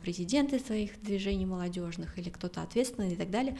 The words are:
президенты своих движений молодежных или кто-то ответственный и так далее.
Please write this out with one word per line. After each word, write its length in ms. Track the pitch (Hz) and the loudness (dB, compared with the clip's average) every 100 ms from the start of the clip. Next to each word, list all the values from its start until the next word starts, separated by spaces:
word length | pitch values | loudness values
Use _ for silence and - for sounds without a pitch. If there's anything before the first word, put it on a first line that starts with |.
президенты 560 | - 175 175 277 277 262 | -4 -2 2 4 6 2
своих 420 | 254 214 202 - | 0 -2 -2 -4
движений 440 | 208 196 196 196 185 | -2 0 2 0 0
молодежных 720 | 180 175 180 170 170 165 - | 0 -2 -2 -4 -4 -6 -6
или 100 | 175 | -8
кто-то 320 | - 175 - | -4 -6 -4
ответственный 520 | 165 233 262 - 190 | 0 2 2 2 0
и 40 | 175 | 0
так 140 | 196 | 0
далее. 260 | 208 269 | 2 0